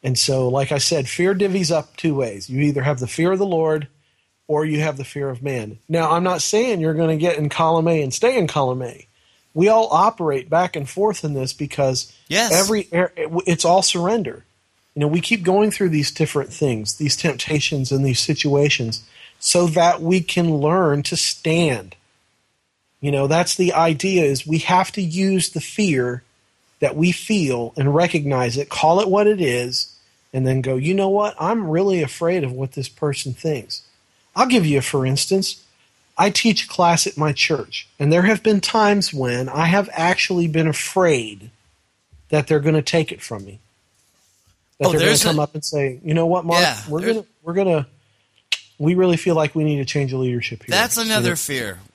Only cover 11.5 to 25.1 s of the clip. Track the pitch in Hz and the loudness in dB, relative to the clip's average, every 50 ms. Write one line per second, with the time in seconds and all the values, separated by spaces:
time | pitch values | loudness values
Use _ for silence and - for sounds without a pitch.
11.5 | - - 147 139 - - 139 135 131 127 - - - _ _ _ 151 196 233 226 | -6 -8 -8 -8 -2 0 0 0 0 -2 -6 -10 -16 _ _ _ -2 0 0 2
12.5 | 165 175 196 196 220 214 180 - - 170 180 180 _ - 160 156 165 175 190 - | 2 2 2 2 0 -2 -2 -2 0 0 0 0 _ -6 -8 -4 -4 -2 0 0
13.5 | 170 156 - 170 175 190 180 - - 180 170 180 220 233 185 123 113 120 _ _ | 0 2 2 4 4 4 4 2 -2 0 0 0 0 -2 -2 -6 -10 -14 _ _
14.5 | _ _ _ _ _ _ _ _ _ 143 147 147 156 175 165 - 233 214 175 180 | _ _ _ _ _ _ _ _ _ -2 0 2 2 0 0 -2 -4 -2 0 0
15.5 | 185 202 214 214 202 - 202 180 156 151 143 - - - 160 143 - 147 135 - | 2 2 2 0 0 0 -2 0 0 0 -2 -2 -2 -2 -4 -2 -2 -4 -4 -6
16.5 | - - 156 139 120 110 107 104 - - 151 143 - - - 170 135 117 - - | -6 -4 -2 -2 -2 -2 -4 -8 -6 -4 -2 -4 -2 0 -2 -4 -2 -2 -6 -4
17.5 | 151 151 147 - 156 139 131 127 139 135 139 135 123 - - - 156 - - 147 | -2 -2 -2 -2 -2 -4 -2 -2 0 0 0 0 0 0 0 -2 -2 -2 0 0
18.5 | 139 143 147 147 135 - 123 113 110 - - - _ - - - _ _ - - | 2 2 4 2 2 0 -2 -6 -6 -8 -12 -18 _ -20 -20 -20 _ _ -4 0
19.5 | - 180 175 170 156 175 170 170 170 - 160 165 185 185 165 - - 180 170 170 | 2 2 2 2 2 4 4 4 2 2 0 0 2 2 0 0 -2 0 0 2
20.5 | 156 147 143 151 170 190 185 156 143 143 139 - - 160 - - - - - 160 | 0 2 2 2 2 4 2 2 2 0 -2 -4 -2 -2 -2 -2 -4 -4 -2 0
21.5 | 160 170 175 156 127 107 92 92 - _ _ _ _ _ _ _ _ _ _ _ | 0 2 2 2 0 -2 -6 -14 -20 _ _ _ _ _ _ _ _ _ _ _
22.5 | _ _ _ _ _ _ _ _ _ _ - 143 143 139 139 139 156 170 - - | _ _ _ _ _ _ _ _ _ _ -4 -2 0 0 2 2 2 2 2 0
23.5 | - - 185 175 - 156 170 170 165 139 - 190 190 180 160 143 139 131 - 151 | 0 0 0 2 4 4 2 2 2 0 0 0 2 4 2 2 0 -2 -2 -2
24.5 | 156 156 - - 180 180 185 - - - 190 165 | -2 -2 0 2 2 2 2 0 -4 -4 -4 -4